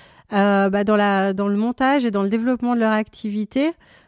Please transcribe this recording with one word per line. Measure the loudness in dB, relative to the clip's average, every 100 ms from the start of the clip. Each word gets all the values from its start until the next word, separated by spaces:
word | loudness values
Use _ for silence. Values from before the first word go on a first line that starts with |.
| -20 -20 -4
euh, | 0 2 4 2
bah, | 0 0
dans | 2
la, | 2 2 0
dans | -2 -2
le | 0
montage | -2 0 0 2 0
et |
dans | -2
le | -2
développement | 0 -2 -2 -2 0
de |
leur | 0
activité. | 0 -4 -8 -6 -6 -4 -2 -2 -4 _ -20